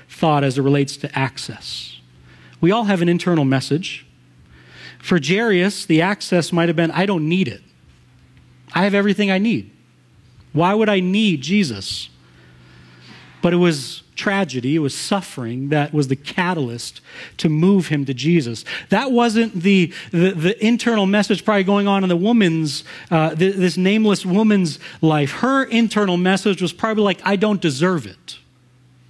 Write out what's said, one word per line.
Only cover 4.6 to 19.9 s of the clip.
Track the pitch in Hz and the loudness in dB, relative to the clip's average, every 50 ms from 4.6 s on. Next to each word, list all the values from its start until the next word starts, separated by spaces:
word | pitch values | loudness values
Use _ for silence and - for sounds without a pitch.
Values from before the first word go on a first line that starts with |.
| - - - - - - - - | -20 -20 -20 -20 -20 -20 -20 -16
For | - - 185 170 131 | -2 0 0 0 2
Jairus, | 139 185 208 240 226 196 175 180 202 196 - - | 2 0 2 2 2 2 2 2 0 -2 -4 -2
the | - 160 156 254 | 2 2 2 4
access | 285 - - - - 196 180 160 - 185 | 2 0 -4 -4 0 0 0 0 0 0
might | 170 170 170 | 0 0 2
have | 160 | 2
been, | 160 165 160 | 0 0 0
"I | - 165 190 | 0 0 0
don't | 208 196 165 151 | 0 0 -2 0
need | 156 170 190 180 123 | 0 0 0 0 -2
it. | - - - _ _ _ _ - - _ _ _ _ _ _ _ _ - _ _ _ _ _ - - | -4 -10 -16 _ _ _ _ -20 -20 _ _ _ _ _ _ _ _ -20 _ _ _ _ _ -6 -2
I | 175 190 | 0 0
have | 202 190 | 2 2
everything | 202 202 208 190 185 208 196 | 2 2 2 2 0 0 0
I | 190 190 | 2 0
need. | 208 233 202 117 98 - - _ _ _ _ _ _ _ _ - _ _ _ - - - - | 0 0 -2 -2 -4 -8 -18 _ _ _ _ _ _ _ _ -20 _ _ _ -20 -20 -6 -2
Why | 147 170 190 202 | 0 2 2 2
would | 220 220 214 | 2 2 2
I | 208 190 | 2 2
need | 180 180 190 208 226 208 170 139 | 0 0 0 2 2 0 0 -2
Jesus?" | 127 147 196 208 196 135 110 98 98 - - - - - - _ _ _ _ - - - - - - - - - - - - - - - - - - - - - | -2 0 0 0 0 0 -4 -8 -10 -10 -10 -12 -12 -16 -20 _ _ _ _ -20 -20 -20 -20 -20 -20 -20 -20 -20 -20 -20 -20 -20 -20 -20 -20 -20 -20 -20 -10 -4
But | - 175 175 | -2 0 2
it | |
was | 175 180 175 156 139 127 - - - - _ _ | 4 2 2 2 0 -6 -10 -14 -16 -18 _ _
tragedy, | - - 214 196 196 196 147 123 127 117 135 151 | -6 -4 -2 -2 -2 -2 -4 -4 -6 -4 -2 -2
it | 160 | 0
was | 151 135 - | -2 -2 -4
suffering | - - - 202 196 180 - - 139 120 113 120 127 135 139 | -6 -4 -2 -2 -2 -4 -6 -12 -12 -10 -8 -8 -8 -4 -2
that | 151 147 143 147 151 | 0 0 0 0 0
was | 151 139 131 | -2 0 0
the | 139 | -2
catalyst | 139 - - - - 180 175 185 165 135 120 117 117 - - - - - - - - - - - - | -4 -4 -8 -6 -4 -2 -2 -2 -4 -4 -6 -6 -10 -12 -14 -16 -18 -20 -20 -20 -20 -20 -18 -12 -4
to | - 165 | -2 0
move | 151 151 170 190 202 190 160 | 0 2 4 4 4 4 2
him | - 156 147 139 | 0 -2 -2 -2
to | 135 135 | -4 -6
Jesus. | 120 127 160 175 170 127 117 117 110 - - - - - - | -4 0 2 2 2 2 -2 -6 -10 -12 -12 -12 -12 -4 -2
That | 190 208 269 277 | -2 -2 0 0
wasn't | 247 240 240 233 214 226 226 214 - 180 160 | 2 2 2 2 2 0 0 0 -4 -2 2
the, | 202 196 190 175 - | 4 4 4 4 2